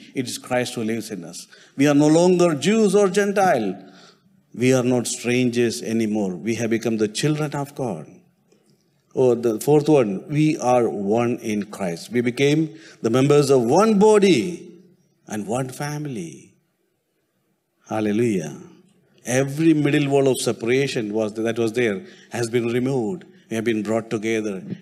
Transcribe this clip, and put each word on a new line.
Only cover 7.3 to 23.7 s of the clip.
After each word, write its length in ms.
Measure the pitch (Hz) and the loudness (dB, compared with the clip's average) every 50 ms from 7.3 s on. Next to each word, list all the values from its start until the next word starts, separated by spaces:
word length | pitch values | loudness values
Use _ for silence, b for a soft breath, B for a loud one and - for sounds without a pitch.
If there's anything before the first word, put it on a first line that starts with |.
| 151 147 151 147 143 | -2 -2 -4 -4 -6
of 180 | 143 139 139 - | -6 -8 -8 -8
God. 320 | - 135 117 90 80 71 - - - _ _ _ _ _ _ _ _ _ _ _ _ _ _ _ _ _ _ - | -8 -6 -6 -6 -8 -10 -14 -20 -20 _ _ _ _ _ _ _ _ _ _ _ _ _ _ _ _ _ _ -2
Oh, 180 | - 131 123 120 | 2 2 4 2
the 260 | 117 113 120 107 104 | 2 0 -2 -2 -2
fourth 300 | - 143 147 151 143 156 | 0 2 2 2 4 4
one, 380 | 156 139 120 104 95 95 - - | 4 4 4 2 -2 -6 -8 -4
we 260 | 143 147 156 156 151 - | -2 0 0 0 0 0
are 300 | 110 123 127 123 117 107 | 0 2 2 2 2 0
one 500 | - 101 98 98 107 117 120 120 123 135 | -2 -2 -2 0 0 0 0 0 -2 -4
in 280 | - 110 107 104 98 - - - | -4 -4 -4 -4 -6 -8 -10 -8
Christ. 340 | 101 87 85 82 - - | -8 -6 -8 -8 -10 -6
We 100 | 107 123 | -4 -2
became 560 | 120 123 120 - 139 143 147 160 160 156 B B B B B B | -2 -2 -2 0 0 2 2 2 0 -2 B B B B B B
the 80 | - 113 | -2 0
members 400 | 113 131 139 143 147 147 147 127 | 2 2 4 4 4 4 4 4
of 140 | 139 131 117 | 4 4 4
one 340 | 113 143 180 214 226 220 196 | 4 4 4 4 4 4 6
body 680 | 214 214 214 208 196 202 165 123 98 90 85 - - - - - - _ _ _ _ _ _ _ _ - | 6 6 6 6 6 6 4 4 2 -2 -6 -10 -14 -18 -20 -20 -20 _ _ _ _ _ _ _ _ -10
and 140 | 107 107 101 | -10 -8 -6
one 240 | 92 117 131 135 127 | -4 -4 -4 -4 -6
family. 840 | - - 147 147 147 147 151 143 127 104 85 80 - - - _ _ _ _ _ _ _ _ _ _ _ _ _ _ _ _ _ _ _ _ _ _ _ _ _ _ _ _ - | -8 -10 -10 -8 -8 -8 -8 -10 -10 -10 -10 -12 -14 -18 -20 _ _ _ _ _ _ _ _ _ _ _ _ _ _ _ _ _ _ _ _ _ _ _ _ _ _ _ _ -8
Hallelujah. 680 | 110 110 107 104 101 110 123 117 104 90 78 76 69 - - - - _ _ _ _ _ _ _ _ _ - | -6 -4 -2 -2 0 0 0 0 -2 -2 -4 -8 -12 -14 -18 -20 -20 _ _ _ _ _ _ _ _ _ -8
Every 500 | 113 123 131 139 139 139 147 165 165 156 | -4 -2 -2 -2 -2 -2 0 2 2 2
middle 340 | 151 147 151 139 151 143 139 | 2 2 2 2 0 0 2
wall 180 | 139 139 135 135 | 2 2 2 2
of 140 | 123 - | 0 0
separation 720 | - 123 107 - 117 113 127 135 139 135 - 135 110 104 104 | -2 -4 -4 -2 -2 0 0 0 0 -2 -4 -6 -6 -4 -2
was, 220 | 110 110 104 104 | -2 -4 -4 -4
that 240 | 110 110 117 113 117 | -4 -4 -4 -2 -2
was 140 | 113 110 107 | -2 -2 0
there 300 | 127 123 110 101 95 95 B B B B B | 0 0 0 -2 -4 -8 B B B B B
has 180 | - 117 120 113 | -8 -6 -4 -2
been 160 | 113 120 113 117 | -2 -2 -2 -2
removed. 560 | 117 127 123 131 139 127 113 104 92 85 - b b b b b | -2 -2 -2 -2 -2 -2 -2 -4 -4 -8 -10 b b b b b
We 80 | 110 | -6
have 80 | 113 107 | -4 -2
been 200 | 120 | -2